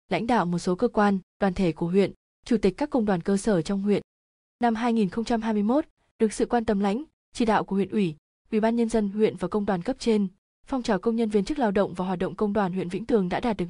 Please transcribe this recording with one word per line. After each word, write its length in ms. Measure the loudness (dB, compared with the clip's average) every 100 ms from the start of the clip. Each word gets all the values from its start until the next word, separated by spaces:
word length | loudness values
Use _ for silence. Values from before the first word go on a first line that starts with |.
| -4
lãnh 180 | -4 0
đạo 180 | 0 2
một 140 | 0
số 160 | -2 0
cơ 120 | 0
quan, 320 | 2 2 2 -4 -4
đoàn 140 | -2
thể 180 | 2 0
của 160 | 0 0
huyện, 240 | 2 2 -2 _ _ -2
chủ 120 | 2
tịch 200 | 2 0
các 120 | -2
công 160 | 0 2
đoàn 160 | 0
cơ 160 | 0 0
sở 240 | 2 0
trong 200 | 0 -2
huyện. 200 | 0 0 -2 _ _ _ _ -2
Năm 160 | -2 0
hai 180 | 0
nghìn 160 | 2 0
không 160 | -2 -2
trăm 160 | -2
hai 120 | 0
mươi 100 | 0
mốt, 220 | 2 0 0 _ _ -2
được 140 | 0
sự 120 | 0 0
quan 200 | 0 0
tâm 140 | 0
lãnh, 240 | 0 -2 -6 _ _
chỉ 120 | -2 2
đạo 180 | 2
của 120 | 0 -2
huyện 140 | 0
ủy, 260 | 0 -2 -4 _ _ -6
Ủy 80 | 0
ban 160 | 0 0
Nhân 140 | 0
dân 200 | 0 -2
huyện 260 | 2 0 0
và 120 | -4
công 180 | -4 -2
đoàn 160 | -4
cấp 140 | -4 -4
trên, 280 | 0 0 0 _ _ _ -8
phong 180 | -6
trào 160 | 0 0
công 160 | 0 0
nhân 140 | 0
viên 160 | 0 0
chức 140 | 0
lao 120 | 0
động 220 | 2 0
và 120 | -2 -4
hoạt 140 | -2
động 160 | -4 -4
công 180 | -2
đoàn 200 | 0 0
huyện 160 | -2 -4
Vĩnh 160 | -6 0
Tường 240 | 0 2
đã 100 | -2
đạt 180 | -2 -2
được 80 | -2